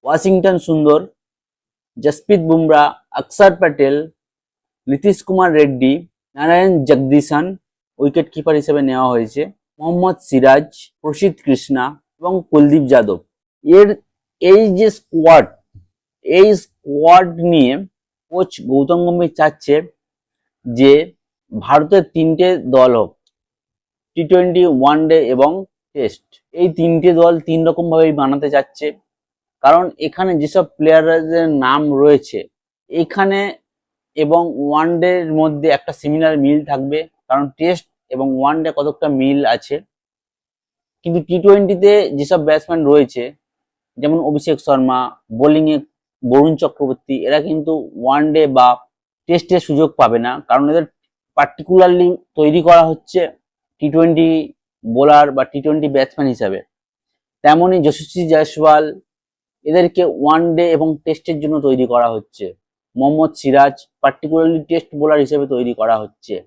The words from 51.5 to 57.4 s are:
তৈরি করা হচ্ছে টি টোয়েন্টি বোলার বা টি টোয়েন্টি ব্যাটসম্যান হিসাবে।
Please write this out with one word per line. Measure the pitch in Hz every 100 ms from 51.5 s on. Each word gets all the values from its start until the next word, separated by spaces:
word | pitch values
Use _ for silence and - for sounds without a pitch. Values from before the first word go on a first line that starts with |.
| - 156 185 180 180 175 180 _ -
তৈরি | 151 165 165
করা | 170 160
হচ্ছে | 160 _ 180 165 - _ _ _ _
টি | 151
টোয়েন্টি | 156 165 160 165 160 151 _ _ _
বোলার | 113 117 147 147 147 135
বা | 131
টি | 143
টোয়েন্টি | 143 151 147
ব্যাটসম্যান | 135 135 - 139
হিসাবে। | 117 104 95 - _ _ _ _ _ _ _